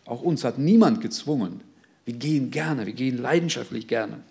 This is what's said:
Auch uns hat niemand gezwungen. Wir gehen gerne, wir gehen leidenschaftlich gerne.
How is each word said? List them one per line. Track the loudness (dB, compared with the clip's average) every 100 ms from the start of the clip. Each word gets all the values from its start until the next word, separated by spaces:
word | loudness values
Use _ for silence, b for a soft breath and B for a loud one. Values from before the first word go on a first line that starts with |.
Auch | -12 -4
uns | -2 0
hat | -2 0
niemand | 4 6 6 4
gezwungen. | -2 -6 -2 -2 -2 -6 -16 b b b
Wir | -12 -6
gehen | 0 0 0
gerne, | -2 -2 -2 -4
wir |
gehen | -4 -2 -2
leidenschaftlich | 2 2 2 -4 -6 -8 -2
gerne. | -2 -2 -6 -16